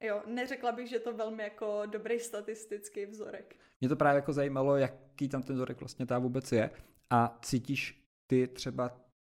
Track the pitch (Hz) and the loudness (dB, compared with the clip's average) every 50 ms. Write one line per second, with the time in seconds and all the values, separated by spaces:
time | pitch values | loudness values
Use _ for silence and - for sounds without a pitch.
0 | - 220 208 208 - 214 240 247 247 254 269 247 247 240 233 247 247 233 254 220 | -2 -2 -2 -2 -2 -4 -4 -4 -4 -4 -4 -2 0 0 0 -2 -6 -4 -4 -4
1 | 220 240 226 214 220 220 220 220 208 208 208 - 220 214 208 208 208 208 214 208 | -2 -2 -4 -2 -4 -4 -4 -6 -6 -8 -6 -4 -4 -2 -2 -2 -2 -4 -6 -6
2 | - 220 240 233 233 - - 208 208 214 220 220 - - 208 202 - - - 208 | -2 -2 -2 -2 -2 -4 -6 -6 -6 -6 -10 -10 -8 -10 -10 -10 -10 -10 -8 -8
3 | 202 196 220 214 208 - - 196 - - - _ - _ _ - 131 131 151 139 | -8 -8 -10 -12 -10 -10 -10 -12 -14 -18 -20 _ -20 _ _ -2 0 0 2 4
4 | 147 143 143 143 139 - 139 143 139 139 135 135 135 139 139 139 131 120 - - | 6 6 6 6 4 2 0 0 0 0 0 2 4 4 6 4 4 2 0 -8
5 | - - - - 147 131 - 131 - - 135 127 127 127 123 - - - - - | -20 -16 -6 -4 -2 -2 -2 -2 -2 -2 -2 -2 -2 -4 -6 -10 -10 -12 -6 -6
6 | 127 123 127 123 127 123 123 135 - - 127 110 107 - - - - - _ _ | -2 0 0 2 2 2 0 -2 0 2 4 4 4 2 -2 -10 -20 -20 _ _
7 | _ - 127 117 117 117 - - - - - 120 120 - 135 - - - - _ | _ 4 4 6 6 4 0 -6 -4 0 0 0 2 0 -2 -2 -2 -6 -8 _
8 | _ _ _ _ _ - 131 127 127 123 - - - 131 123 127 123 123 - - | _ _ _ _ _ 4 4 4 4 2 -2 -8 -8 -6 -2 -2 -2 -4 -4 -10
9 | - _ _ _ _ _ _ | -20 _ _ _ _ _ _